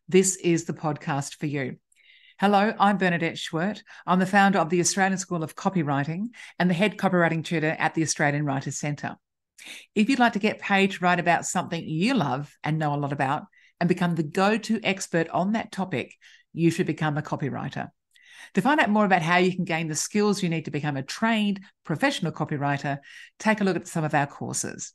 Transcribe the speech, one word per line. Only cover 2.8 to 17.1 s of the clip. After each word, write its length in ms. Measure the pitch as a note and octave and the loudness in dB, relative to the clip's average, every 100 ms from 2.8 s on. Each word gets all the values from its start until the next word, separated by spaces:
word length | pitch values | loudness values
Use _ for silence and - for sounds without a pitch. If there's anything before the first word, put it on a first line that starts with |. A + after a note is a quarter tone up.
| G3+ F#3+ | 2 4
Bernadette 400 | F#3 E3+ E3+ - | 2 2 -2 -4
Schwerdt. 440 | - D#3+ G3 G#3 - - | -6 -2 -2 -6 -14 -10
I'm 140 | - F#3 | 0 2
the 60 | |
founder 340 | F#3 G#3 G3 F#3+ | 4 6 6 4
of 100 | D#3+ | 2
the 120 | F3 | 2
Australian 360 | E3+ G3 F#3+ F#3 | 2 2 0 0
School 260 | - F3 | -4 -4
of 120 | D#3 | -4
Copywriting 720 | - F#3+ F#3+ D3 C#3 C#3+ E3+ A#3+ - - - | -4 -2 0 0 0 -2 -4 -8 -10 -12 0
and 100 | F3+ | 0
the 60 | |
head 220 | E3+ G#3 - | 2 0 0
copywriting 460 | F#3+ F3 E3 E3 | 2 4 2 0
tutor 320 | - E3 D#3 - | -2 -2 0 0
at 160 | D#3 | -2
the 80 | E3 | 0
Australian 420 | D#3 - D3 D3 | -2 0 0 2
Writers' 320 | D3 C3+ C#3+ - | 0 -2 -4 -6
Centre. 380 | D3 C#3+ - - _ _ _ - - - - | -6 -6 -8 -12 _ _ _ -20 -20 -20 -4
If 140 | G#3+ G#3+ | 0 2
you'd 100 | C4+ | 4
like 140 | A#3 | 2
to 60 | G#3 | 2
get 200 | G#3+ G#3 | -2 -2
paid 320 | - G3 G3 | 0 2 2
to 80 | F#3+ | 2
write 220 | F3 F3 | 2 2
about 240 | E3+ E3 | 2 0
something 360 | - F#3 C3+ E3+ | 0 -4 -4 -6
you 300 | C3+ D#3 A3+ | -4 -2 0
love 400 | B3+ D3 C3 D3 _ | 2 0 -2 -6 _
and 120 | D3 D#3 | -4 -2
know 160 | D3+ | 0
a 40 | C#3+ | -2
lot 160 | C#3+ | -2
about 320 | C#3+ C3+ D3+ - _ _ _ | -2 -2 -2 -6 _ _ _
and 80 | F3 | 0
become 280 | F#3 F3 | 2 2
the 60 | E3+ | 0
go-to 600 | D3+ F#3+ G3 A3 G#3+ A3 | -2 0 2 0 0 -2
expert 460 | F#3+ F#3+ - E3+ E3 | -2 -4 -2 -2 0
on 240 | D3+ F#3+ | 0 0
that 180 | A3 - | -2 -4
topic, 420 | - F#3 B2 - - - - _ | -6 -4 -4 -6 -12 -20 -20 _
you 180 | D#3+ E3 | 0 2
should 160 | E3 | 2
become 320 | F3+ - D#3 | -2 -2 -2